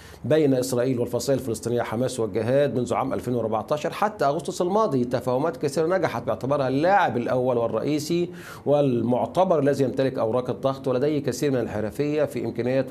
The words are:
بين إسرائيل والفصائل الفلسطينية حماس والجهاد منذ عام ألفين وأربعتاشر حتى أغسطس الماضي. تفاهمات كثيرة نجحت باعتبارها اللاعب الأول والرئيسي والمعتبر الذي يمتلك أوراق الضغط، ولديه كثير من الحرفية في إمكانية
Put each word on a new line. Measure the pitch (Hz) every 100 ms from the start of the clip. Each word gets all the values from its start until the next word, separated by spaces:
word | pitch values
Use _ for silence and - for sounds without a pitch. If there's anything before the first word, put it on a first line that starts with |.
| - - 117
بين | 156 143
إسرائيل | 131 123 120 131 120
والفصائل | 117 120 127 131
الفلسطينية | 127 110 113 120
حماس | 113 113 104 117
والجهاد | 113 104 110 139 143 120
منذ | 123
عام | 107 131
ألفين | 98 120 120
وأربعتاشر | 110 110 107 147 165
حتى | - 214 208 139
أغسطس | 151 165 170
الماضي. | 180 208 214 135 120
تفاهمات | 123 127 127 160 170
كثيرة | 147 165 160 190
نجحت | 131 117
باعتبارها | 107 107 127 147 131
اللاعب | 135 170 196 165 120
الأول | 113 127 127 120
والرئيسي | 117 110 120 151 147 175 175 - - - -
والمعتبر | 147 143 120 113 123 117 170 190 160
الذي | 139 139
يمتلك | 127 131 135 -
أوراق | 110 123 123
الضغط، | 113 135 135 135
ولديه | 123 147 151
كثير | 127 113 147
من | 131
الحرفية | 110 104 104 - 147 151
في | 151 120 110
إمكانية | 113 120 131 127